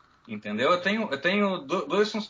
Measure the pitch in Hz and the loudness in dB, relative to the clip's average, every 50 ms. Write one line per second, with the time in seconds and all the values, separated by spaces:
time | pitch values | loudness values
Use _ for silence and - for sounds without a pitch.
0 | _ _ _ _ _ - 110 104 104 104 104 110 127 156 180 175 175 190 208 226 | _ _ _ _ _ -12 -12 -10 -8 -6 -2 2 2 4 4 2 2 0 0 0
1 | 214 - - - - 175 196 208 202 196 185 170 139 131 170 190 - - 170 202 | -2 -2 -4 -2 0 2 2 2 2 2 0 -2 -4 -2 -2 -2 -2 0 2 2
2 | 214 214 - 214 208 | 2 2 0 -6 -6